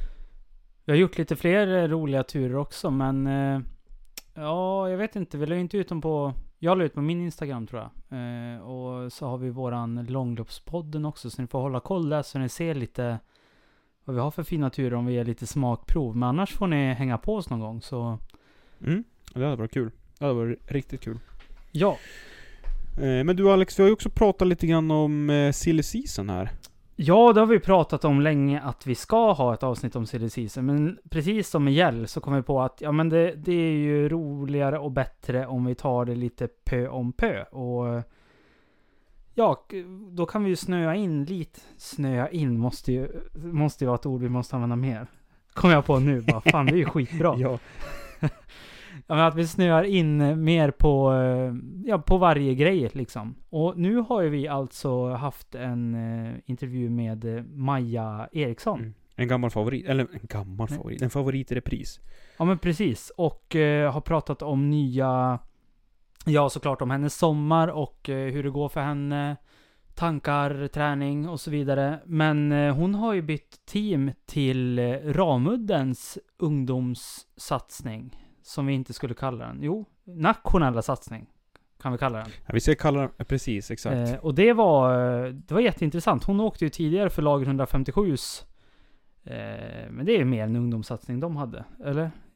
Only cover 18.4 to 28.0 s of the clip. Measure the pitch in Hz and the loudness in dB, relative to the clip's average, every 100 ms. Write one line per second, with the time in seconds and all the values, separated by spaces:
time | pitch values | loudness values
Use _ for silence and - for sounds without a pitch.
18.4 | _ _ _ - - 175 233 _ - 123 | _ _ _ -8 -4 -2 -4 _ -12 -4
19.4 | 139 127 110 - 113 - - - 143 120 | -2 -2 -4 -4 -4 -8 -20 -6 -2 -2
20.4 | 117 120 - 139 - 135 - 120 - - | -2 -4 -6 -6 -6 -10 -10 -12 -12 -18
21.4 | - - - 151 196 143 - - - - | -18 -20 -8 0 2 0 -6 -20 -20 -20
22.4 | - - - - - - 135 127 147 185 | -20 -10 -4 -4 -2 -2 0 2 2 4
23.4 | 196 196 185 - 196 220 220 - 214 - | 6 6 4 6 6 6 2 4 4 6
24.4 | 180 175 165 165 160 156 151 147 147 147 | 2 4 4 4 4 4 2 2 2 4
25.4 | 143 139 - 160 - 226 277 - 101 92 | 4 2 2 2 2 -4 -6 -6 -4 -4
26.4 | 95 - - - - - 147 196 240 214 | -4 -6 -12 -20 -14 -2 6 8 10 8
27.4 | 220 220 - 190 160 156 | 6 6 6 4 4 0